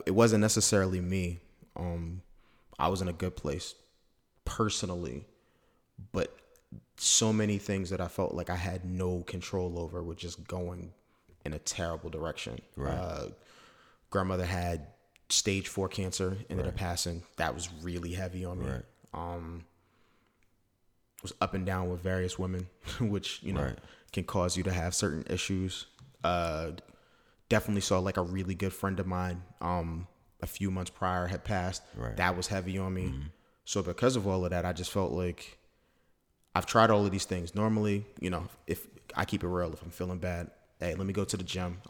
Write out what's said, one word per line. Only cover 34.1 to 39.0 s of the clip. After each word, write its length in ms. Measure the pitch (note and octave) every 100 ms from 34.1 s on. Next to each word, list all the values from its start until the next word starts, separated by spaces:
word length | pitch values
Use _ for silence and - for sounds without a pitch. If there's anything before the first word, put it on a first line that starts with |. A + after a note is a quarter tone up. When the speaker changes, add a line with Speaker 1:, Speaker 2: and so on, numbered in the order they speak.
| C3
Speaker 1:
of 100 | G2
all 180 | F#2+
of 60 | F2+
that, 140 | F2
I 80 | F2+
just 200 | F2 F2+
felt 200 | G#2 F#2+
like 460 | D2 F2+ E2 - - _ _ _ _ _ _ _ _ _
I've 120 | F2+ -
tried 240 | A2+ A2+
all 140 | G#2
of 60 | G2+
these 140 | F#2+
things. 300 | - F#2 F2
Normally, 520 | G2+ G#2+ A2 G#2 G2+ G#2+ -
you 100 | F2+
know, 180 | F2 F2 - -
if 200 | F2 - -